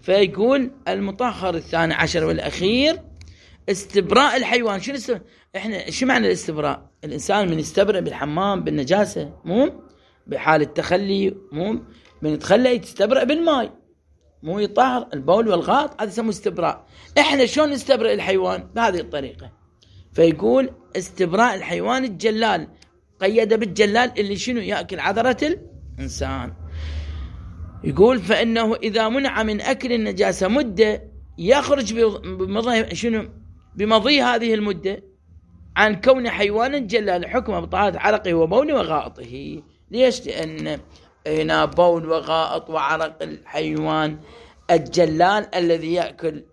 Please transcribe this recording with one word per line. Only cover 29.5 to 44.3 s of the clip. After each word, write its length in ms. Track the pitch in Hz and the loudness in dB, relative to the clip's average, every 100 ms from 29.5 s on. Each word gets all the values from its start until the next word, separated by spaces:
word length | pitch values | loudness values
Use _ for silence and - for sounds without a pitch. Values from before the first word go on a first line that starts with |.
| 208 | -4
أكل 320 | - 262 262 | -4 -4 -2
النجاسة 560 | 240 214 185 196 185 185 | -2 -2 0 0 0 0
مدة 540 | 247 254 185 214 214 - - - - | 0 -2 2 2 2 -10 -20 -20 -6
يخرج 560 | 170 277 277 285 208 226 226 196 | 2 2 4 0 0 2 0 0
بمضي-، 680 | 175 185 185 202 226 233 - | -10 -6 -4 -2 0 0 -2
شنو؟ 340 | - 233 220 - - - - _ | -4 -2 -2 -6 -16 -20 -20 _
بمضي 480 | - 214 220 220 294 | -6 2 4 4 2
هذه 320 | 247 233 233 | 2 0 0
المدة 480 | 220 208 180 185 202 - _ _ - _ - - 180 | 0 -2 -4 -6 -8 -14 _ _ -20 _ -20 -8 2
عن 240 | 214 208 | 2 4
كون 300 | 240 262 233 | 4 4 2
حيوانا 480 | 185 202 208 254 285 | -2 0 0 0 -2
جل 420 | 220 220 202 180 | -2 -2 0 -2
لحكمه 400 | 175 247 226 180 | -2 -4 -2 -6
بطهارة 380 | 170 180 202 175 | -4 0 0 0
عرقه 360 | 190 214 185 | 0 0 0
وبوله 400 | 165 160 208 302 | 2 4 2 2
وغائطه". 880 | 269 170 151 120 - 120 131 143 151 - _ _ | 0 0 -2 -4 -14 -16 -12 -12 -14 -16 _ _
ليش؟ 360 | 226 254 240 - | 2 2 2 -6
لأن 540 | - 160 156 156 151 - - _ _ 151 | -6 -6 -6 -8 -8 -12 -20 _ _ -4
هنا 380 | 156 156 156 | -2 2 2
بول 440 | 151 147 175 170 160 | 2 4 4 4 0
وغائط 640 | 160 139 160 160 160 160 | -2 0 -2 0 -4 -4
وعرق 520 | 156 139 160 160 - | -4 0 -2 -2 -6
الحيوان 960 | 160 151 - 147 160 156 156 156 156 151 - | -12 -12 -10 -6 -4 -4 -2 0 -2 -6 -16